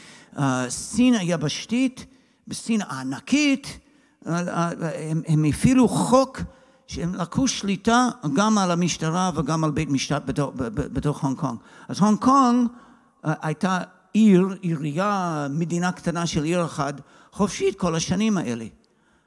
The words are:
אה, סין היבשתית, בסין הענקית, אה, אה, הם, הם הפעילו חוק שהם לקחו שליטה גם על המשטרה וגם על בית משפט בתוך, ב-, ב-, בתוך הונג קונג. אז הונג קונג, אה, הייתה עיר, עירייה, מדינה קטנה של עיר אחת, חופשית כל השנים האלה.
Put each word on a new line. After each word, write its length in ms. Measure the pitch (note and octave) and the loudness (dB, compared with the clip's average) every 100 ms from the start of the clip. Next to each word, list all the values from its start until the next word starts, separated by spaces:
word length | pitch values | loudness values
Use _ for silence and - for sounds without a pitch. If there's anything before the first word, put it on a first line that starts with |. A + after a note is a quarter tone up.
| - - - - | -20 -20 -14 -2
אה, 280 | C#3 B2+ B2 | 0 0 -4
סין 440 | - - G#3 B3 | -8 -6 2 4
היבשתית, 920 | A#3 E3+ E3 D3+ - - A#3+ C4 - - _ _ _ - | 4 2 -2 -2 -6 -4 -2 -2 -4 -20 _ _ _ -14
בסין 340 | - - A3+ | -12 -2 -2
הענקית, 960 | F3+ C3+ C3 C3+ - C#4 D4 C4+ - - _ _ _ _ - | -2 -8 -8 -8 0 2 4 2 -4 -18 _ _ _ _ -4
אה, 120 | E3+ F3 | -4 -2
אה, 220 | D#3+ E3+ - E3 D3 D#3 | -2 -2 -2 -6 -6 -4
הם, 100 | D#3+ - | -4 0
הם 180 | D3+ D3+ | 2 2
הפעילו 420 | C3+ B3 C4 A3 | 2 4 6 4
חוק 540 | B3+ F3 B3+ C4 - - - _ _ - | 2 4 4 2 -2 -12 -12 _ _ -14
שהם 280 | - E3+ F#3+ | -6 -6 -4
לקחו 320 | E3+ - C4 | -4 0 0
שליטה 640 | - G3 F#3 - A#3 B3 - D3+ F#3 | 0 -2 -2 2 4 4 0 -2 2
גם 220 | G#3+ G#3+ | 4 4
על 140 | F#3 | 2
המשטרה 600 | E3+ F3 - D#3+ E3+ F#3 D#3 | 2 0 0 -2 0 -2 -2
וגם 280 | C#3+ D#3+ | -2 0
על 80 | D#3 | 0
בית 180 | D3 D3+ | 0 0
משפט 320 | C3+ - C#3+ C3+ | -2 -2 -4 -2
בתוך, 280 | C3 C#3 B2 | -2 -2 -4
ב-, 80 | |
ב-, 300 | A#2+ G#2+ C3 | -6 -4 -4
בתוך 300 | B2 C#3+ C#3 | -2 -2 -2
הונג 140 | C#3+ B2+ | -2 -2
קונג. 200 | C3 A#2 - - - | -4 -6 -14 -20 -10
אז 120 | B2+ | 0
הונג 200 | G#3 G#3+ | 2 4
קונג, 500 | B3 C#4 B3+ B3 A#3 - - - _ _ D#3 | 4 4 4 4 0 -4 -20 -20 _ _ -6
אה, 80 | D#3 | -4
הייתה 380 | D#3 D3+ F#3 F#3 F3 _ _ | -4 -2 -2 -2 -4 _ _
עיר, 340 | G#3 A3 F3+ F#3+ G3 | 4 8 8 6 -2
עירייה, 840 | F3 D#3+ D3+ C#3+ G3+ G3+ F3+ D3+ C#3+ | -4 -4 -4 -2 -2 -2 -2 -4 -4
מדינה 420 | D3 E3+ F3 F3+ | -4 -2 -2 -2
קטנה 360 | F3 F3 E3+ E3+ | -2 -4 -4 -2
של 160 | E3 | -2
עיר 220 | D3+ F3+ E3 | 0 0 -2
אחת, 360 | - C#3+ C#3+ - - _ | -4 -6 -6 -16 -20 _
חופשית 480 | - G3+ - G4 - | -4 -2 0 -2 0
כל 160 | F3 E3 | -2 -2
השנים 420 | - F#3 A3 G3 | -2 0 0 0
האלה. 280 | A#2+ A#2 A2 - _ _ _ _ | -2 -6 -8 -16 _ _ _ _